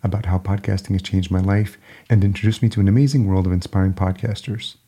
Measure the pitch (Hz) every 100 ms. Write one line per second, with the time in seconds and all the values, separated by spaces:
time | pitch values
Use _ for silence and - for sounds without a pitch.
0 | 101 104 90 92 101 101 98 98 - 98
1 | - 98 87 92 95 101 104 - - -
2 | _ 110 101 98 110 110 113 107 98 113
3 | 139 139 101 95 92 90 - 98 95 95
4 | 95 92 113 101 - 107 - -